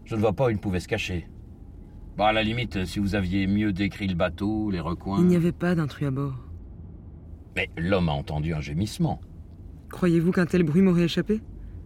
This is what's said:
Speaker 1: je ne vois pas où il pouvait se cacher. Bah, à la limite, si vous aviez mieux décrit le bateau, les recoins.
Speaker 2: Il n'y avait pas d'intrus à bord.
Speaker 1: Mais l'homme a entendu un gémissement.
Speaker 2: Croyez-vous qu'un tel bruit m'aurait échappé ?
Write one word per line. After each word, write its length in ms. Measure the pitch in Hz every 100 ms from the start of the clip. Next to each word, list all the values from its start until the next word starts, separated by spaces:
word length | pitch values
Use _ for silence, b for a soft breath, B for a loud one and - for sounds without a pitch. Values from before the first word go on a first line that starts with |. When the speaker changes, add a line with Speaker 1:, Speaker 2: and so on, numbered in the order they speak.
Speaker 1:
je 100 | - 113
ne 40 |
vois 120 | 107
pas 140 | 87 131
où 40 |
il 80 | 104
pouvait 220 | 104 92
se 80 | -
cacher. 400 | 107 - 90 - - - - - - - - - -
Bah, 120 | 104
à 40 |
la 100 | 110
limite, 420 | 107 117 113 98
si 140 | 90 -
vous 160 | 101
aviez 320 | 101 92 98 95
mieux 260 | 101 107
décrit 340 | 92 101 - 98
le 80 |
bateau, 560 | 87 90 85 101 110 107
les 100 | 90
recoins. 380 | 80 85 - -
Speaker 2:
Il 80 | 175
n'y 100 | 175
avait 160 | 170
pas 220 | - 175
d'intrus 340 | 175 151 - 143
à 20 |
bord. 240 | 131 139 131 - - - - - - - - - - - -
Speaker 1:
Mais 140 | 92 -
l'homme 320 | 82 98 85
a 40 |
entendu 420 | 73 69 76 78
un 60 | 80
gémissement. 600 | 71 73 208 - 165 87 - - - - - - -
Speaker 2:
Croyez-vous 420 | - 180 170 165
qu'un 140 | 190 175
tel 160 | 180
bruit 180 | 170 151
m'aurait 220 | 190 170
échappé ? 360 | 170 - - 214 - - B B